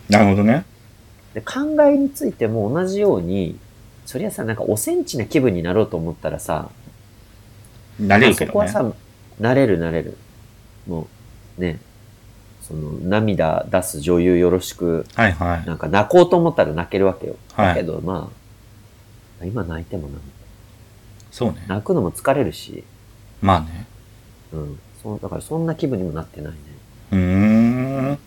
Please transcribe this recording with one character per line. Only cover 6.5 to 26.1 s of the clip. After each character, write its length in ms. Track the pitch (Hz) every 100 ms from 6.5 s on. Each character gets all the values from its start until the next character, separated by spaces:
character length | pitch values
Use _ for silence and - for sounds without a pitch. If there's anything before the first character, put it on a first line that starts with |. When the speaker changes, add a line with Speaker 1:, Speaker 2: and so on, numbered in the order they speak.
| 78 - - - - - - - - - - - - - -
Speaker 1:
な 180 | 101 104
れ 120 | 120
る 60 | -
け 100 | -
ど 60 |
ね。 40 | -
Speaker 2:
ま 60 | -
あ、 20 |
そ 120 | 208
こ 60 | 117
は 60 |
さ、 60 | - - _ - -
な 140 | 113
れ 140 | 135 123
る 100 | 85
な 140 | 82
れ 100 | 80
る。 160 | - - - - - - - - 95
も 200 | 82 78 - - - - -
う、 20 |
ね、 180 | 87 78 - - - - - - - - -
そ 60 |
の、 200 | 78 76 -
涙 640 | 90 107 110 85 80 82 -
出 140 | 95
す 160 | - 76
女 200 | 80 87
優 180 | 90 87
よ 100 | 90
ろ 100 | 90
し 140 | -
く、 320 | - 87 82 -
Speaker 1:
は 140 | - 107
い 40 |
は 260 | 80 87 85
い。 80 | 85
Speaker 2:
な 80 | 80
ん 20 |
か 100 | 78
泣 220 | 98 107
こ 140 | 180
う 60 | 175
と 60 | 180
思 140 | 170
っ 60 | -
た 100 | 80
ら 80 |
泣 160 | 80 87
け 80 | 98
る 80 | 95
わ 80 |
け 140 | 90 -
よ。 80 | - -
Speaker 1:
は 120 | - 95
い。 20 |
Speaker 2:
だ 80 | 85
け 80 |
ど、 180 | 82 80
ま 300 | 87 90 78 - - - - - - - - - - -
あ、 40 | 90
今 180 | 113
泣 200 | 85 82
い 20 | 82
て 100 | 92
も 120 | 71
な、 0 |
み 40 |
た 40 | 73
い 40 |
な。 60 | 69 - - - - - - - - - -
Speaker 1:
そ 140 | - 113
う 40 |
ね。 140 | 78 101
Speaker 2:
泣 140 | 101
く 100 | -
の 80 | 170
も 100 | 87
疲 220 | - 135
れ 100 | 139
る 80 | 92
し。 300 | - - - - - - - - -
Speaker 1:
ま 180 | 98 87
あ 20 |
ね。 240 | 80 82 - - - - - - -
Speaker 2:
う 60 | 78
ん。 220 | 73 69 - -
そ 120 | 110
う、 60 | 104
だ 80 | 95
か 60 | 85
ら 60 |
そ 160 | - 160
ん 80 | 165
な 80 | 160
気 100 | 147
分 120 | 104
に 40 |
も 80 | 87